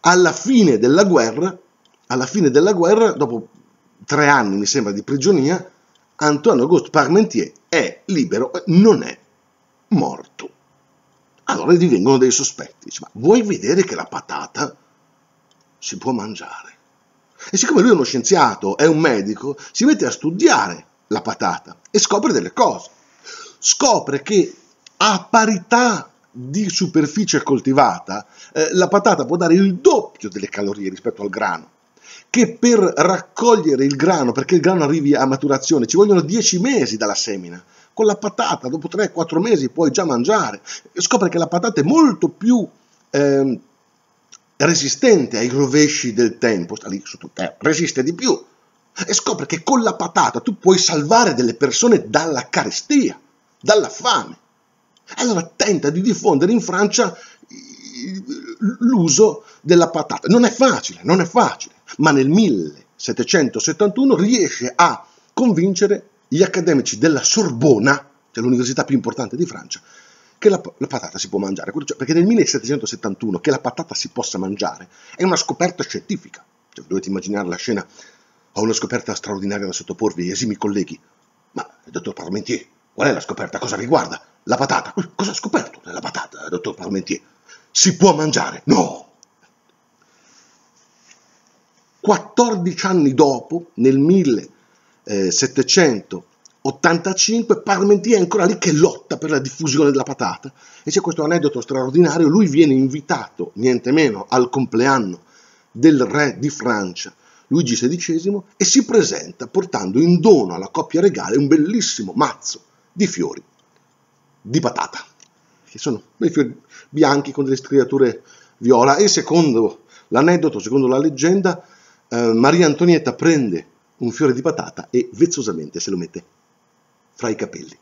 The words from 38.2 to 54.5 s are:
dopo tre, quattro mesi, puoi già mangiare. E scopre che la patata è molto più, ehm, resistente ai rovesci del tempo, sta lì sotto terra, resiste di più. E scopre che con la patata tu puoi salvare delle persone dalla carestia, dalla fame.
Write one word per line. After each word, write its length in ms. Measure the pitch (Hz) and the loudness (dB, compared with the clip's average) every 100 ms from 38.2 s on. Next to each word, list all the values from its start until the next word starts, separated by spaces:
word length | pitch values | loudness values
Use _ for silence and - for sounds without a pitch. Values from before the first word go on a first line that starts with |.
| 208 202 233 160 127 | -6 -4 -4 -4 -6
dopo 200 | 156 156 | -8 -8
tre, 240 | 180 202 | -4 -4
quattro 260 | 165 165 160 | -2 -2 -2
mesi, 300 | 208 202 131 | 2 0 0
puoi 220 | - 165 | 0 0
già 160 | 151 180 | 0 -2
mangiare. 560 | 123 127 214 139 101 - - _ | -2 0 0 -2 -8 -16 -18 _
E 100 | - | -8
scopre 260 | 175 202 185 | -2 0 0
che 80 | 170 | 0
la 120 | 165 | -2
patata 340 | 175 202 175 | -2 -2 0
è 20 | |
molto 460 | 147 302 302 202 165 | 2 4 4 2 -2
più, 360 | - 220 247 175 _ _ _ _ | -2 0 0 0 _ _ _ _
ehm, 500 | 143 143 139 135 113 _ _ _ _ _ _ _ - _ _ | 0 2 2 0 -2 _ _ _ _ _ _ _ -20 _ _
resistente 800 | 147 165 139 - 262 202 120 113 | 0 0 -2 0 4 4 2 -4
ai 140 | 120 | -2
rovesci 640 | 131 139 139 151 147 127 | 0 0 4 2 2 -4
del 240 | 107 120 117 | 0 0 2
tempo, 360 | 120 104 85 | -2 0 -4
sta 140 | - 98 | -10 -10
lì 140 | 98 | -12
sotto 240 | - - - | -12 -20 -18
terra, 220 | - - - | -10 -10 -4
resiste 440 | - 151 170 - | -2 -2 -2 -2
di 120 | 131 | -4
più. 280 | 170 254 - - _ _ _ _ - 185 | -4 -4 -4 -6 _ _ _ _ -14 -4
E 60 | |
scopre 320 | - - 214 | -4 -4 -6
che 180 | 139 165 | -6 -8
con 200 | - 262 | -2 0
la 120 | 220 | 0
patata 460 | 185 170 - 135 117 | -4 -4 0 0 0
tu 180 | - 202 | -6 -4
puoi 200 | 180 190 | 0 0
salvare 560 | - 165 147 233 226 | 0 -2 2 2 2
delle 180 | 143 123 | 0 -2
persone 560 | 113 139 - 240 208 110 | 0 -2 0 2 2 2
dalla 400 | 147 165 139 - | -2 -2 -6 -4
carestia, 720 | - 113 - - 294 185 - _ _ _ _ | -4 -4 -8 0 0 0 -6 _ _ _ _
dalla 300 | - 214 151 | 2 2 2
fame. 480 | - 247 190 101 - _ | -4 -2 -2 -2 -16 _